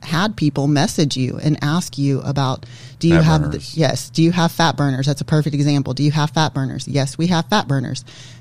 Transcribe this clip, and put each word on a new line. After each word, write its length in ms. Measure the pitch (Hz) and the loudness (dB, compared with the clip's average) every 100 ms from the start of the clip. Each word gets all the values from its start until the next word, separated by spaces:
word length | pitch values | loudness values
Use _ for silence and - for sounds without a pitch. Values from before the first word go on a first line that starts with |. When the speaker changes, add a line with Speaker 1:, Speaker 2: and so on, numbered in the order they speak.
Speaker 1:
had 340 | - 160 208 214 | -4 -2 0 0
people 300 | 151 143 143 | 0 2 2
message 500 | 147 139 - 147 131 | 2 2 0 0 0
you 220 | 123 - | -4 -2
and 160 | 151 151 | 0 0
ask 360 | 147 165 - - | 0 -2 -2 -2
you 220 | 139 135 | 0 0
about, 460 | - 143 131 131 - - - - | -2 -2 -2 -2 -8 -18 -20 -2
"Do 100 | 165 | 4
you 60 | 165 | 6
Speaker 2:
Fat 80 | |
Speaker 1:
have 180 | 160 156 | 6 4
the," 60 | 151 | 2
Speaker 2:
burners. 280 | 147 - - | -4 -6 -2
Speaker 1:
yes, 340 | 147 - - | 0 0 -4
"Do 120 | - | 2
you 100 | 165 | 2
have 180 | 175 165 | 4 0
fat 240 | - 165 135 | 2 0 0
burners?" 300 | 143 131 135 | 0 0 -2
That's 140 | 139 | -2
a 40 | - | 0
perfect 280 | 156 151 | 0 2
example. 400 | 143 143 143 135 | 0 2 2 0
"Do 80 | 131 | 0
you 80 | 147 | 0
have 200 | 151 147 | 2 0
fat 240 | 160 156 | 0 0
burners?" 340 | 143 131 135 135 | 0 -4 -6 -4
"Yes, 280 | 135 139 - | -2 -2 -2
we 80 | 165 | 0
have 180 | 170 165 | 0 0
fat 220 | 214 120 | -2 0
burners." 360 | 135 - 139 - - - - | -2 -2 -6 -10 -20 -20 -20